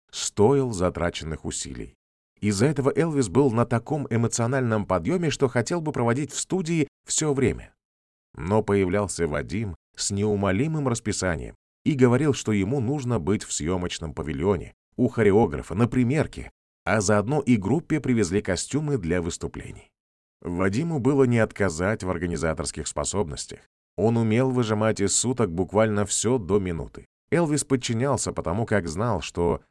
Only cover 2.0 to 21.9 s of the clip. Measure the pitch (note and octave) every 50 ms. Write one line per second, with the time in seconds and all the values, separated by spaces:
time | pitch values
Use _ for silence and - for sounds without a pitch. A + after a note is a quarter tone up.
2 | _ _ _ _ _ _ _ - - G#2 G#2 F#2+ A#2 D3+ D#3 - B2+ C#3 - -
3 | D#3+ E3+ D3+ C#3 B2+ G2 F2 B2+ D3 C3+ G#2+ A#2 A#2+ A#2+ A#2+ A#2 A#2+ - D3 D3+
4 | C3+ - A#2+ A2+ A#2 A2 - - A#2 A2+ C3+ C3+ B2+ A#2 A2 G#2+ F#2+ - F#2 F2+
5 | E2 G#2+ E3+ F#3 E3+ D3+ - - C3+ A#2+ - A#2+ A2+ - F3+ F3 D#3 D3+ C3+ C#3
6 | A#2 A#2 A#2 B2+ D#3 C#3 - - - - F3 F#3+ F3 D#3 E3+ D#3+ C#3+ - _ _
7 | _ - - - D#3+ D3+ C#3 C3+ B2+ G2+ - A#1+ A#1+ - _ _ _ _ _ _
8 | _ _ _ _ _ _ - - C#2 F2 G#2 A2 G#2 - G2+ G2+ F#2+ F2+ F2+ G2+
9 | - - - - E2+ D#2 C#2+ D2 C#2+ - - G#2 A2+ G2+ E2+ - _ _ _ -
10 | - - G#2 G2 G2+ G#2+ G#2 G2+ G2+ G2 F#2 G2 C3+ E3 D#3+ D#3 C#3+ C3 A#2 A#2
11 | - G#2+ F#2+ - F#2+ F#2 E2 C2+ A#1 A1 - _ _ _ _ _ - - D#3+ C3
12 | B2+ B2 A#2+ B2 D#3 D3+ A#2+ - - - A2 G2+ F#2+ F#2+ C3+ D3 A2+ A2 D3 D3+
13 | B2+ B2 A#2+ G#2 D2+ E2 G#2 G#2+ - - - - D2 E2 F#2 F#2 F2+ F2 - -
14 | E2 D#2+ - - C2+ D2 D2+ C2+ D#2+ G2 G2+ D#2+ - - - _ _ _ _ -
15 | B2+ A#2+ - A#2+ A2 G2+ F#2 G#2+ A#2+ E2+ C#2+ C2+ C2 - E2+ F#2+ A#2+ - - B2+
16 | B2 A#2 C#3 D#3+ - - - - - - - _ _ _ _ _ - E2+ G2+ A2+
17 | F#2+ F2+ G#2+ G#2 G2+ A2+ D3 D3+ - - B2 G#2+ F#2+ G2 A#2+ E3 - - D#3 D3+
18 | - B2 B2 A2+ G#2 E2+ F2 - G#3 - - - - - - D3 D3+ D3 C#3+ A#2+
19 | E2+ D#2+ F2 F2+ E2 E2+ - - - D#2+ - C#2+ - - G1+ - - _ _ _
20 | _ _ _ _ _ _ _ _ - F2 F2 F2 F#2 G2 G2 A#2+ E3 E3+ E3 C#3+
21 | G#2 C3 D3+ C3+ C3+ B2 A#2+ A#2 A2 G#2 - - G2+ F#2 D#2 D#2+ F2+ G2